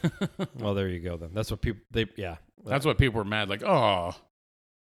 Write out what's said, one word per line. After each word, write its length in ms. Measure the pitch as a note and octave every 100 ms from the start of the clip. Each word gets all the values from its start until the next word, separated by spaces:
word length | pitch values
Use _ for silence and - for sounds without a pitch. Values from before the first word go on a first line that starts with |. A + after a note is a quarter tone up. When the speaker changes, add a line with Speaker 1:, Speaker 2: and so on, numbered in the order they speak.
| F3 -
Speaker 1:
<laughs> 320 | G3 - F#3 C3
Speaker 2:
Well, 160 | G#2+
there 140 | G2 F#2+
you 120 | F2
go 160 | F2 E2+
then. 140 | E2
That's 180 | F#2+ A2
what 100 | G2
people, 200 | - G#2+ _
they, 160 | A2+ G#2+ -
yeah. 200 | F#2 D#2+ _ _
Speaker 1:
That's 200 | G2+ C#3
what 140 | D3 A#2
people 200 | C3+ A2
were 60 |
mad, 240 | G2+ G#2+ G2+
like, 140 | G2+
"Oh." 520 | - E3+ A2 F#2+ F2 - _ _ _ _ _ _